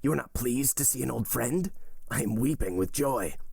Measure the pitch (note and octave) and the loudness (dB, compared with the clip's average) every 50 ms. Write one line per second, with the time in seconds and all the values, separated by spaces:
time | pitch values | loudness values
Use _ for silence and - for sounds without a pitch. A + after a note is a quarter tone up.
0 | - C#3 D#3 C#3 A#2+ - - - B2 B2 A#2+ B2+ C#3 C3+ - - C#3 - - C3 | 2 2 0 0 -2 -4 -4 -2 -2 0 0 2 2 0 0 2 2 2 2 2
1 | B2+ B2+ A#2+ A#2 A#2 - - - A#2 A#2 C#3+ F3+ F3+ G3+ - - - - - - | -2 -2 0 -2 -2 -2 0 0 0 2 2 0 0 0 -4 -6 -6 -6 -6 -6
2 | - - - - - G#2 A2 A2 A#2+ C#3 D#3 - G#2+ F#2+ F2+ F2+ F#2+ - - - | -6 -4 -2 0 0 0 2 2 2 2 2 2 0 0 2 0 0 0 2 0
3 | C#3+ C#3 C3 B2 - D#2+ - - - - | 2 2 2 0 0 -2 -2 -4 -4 -6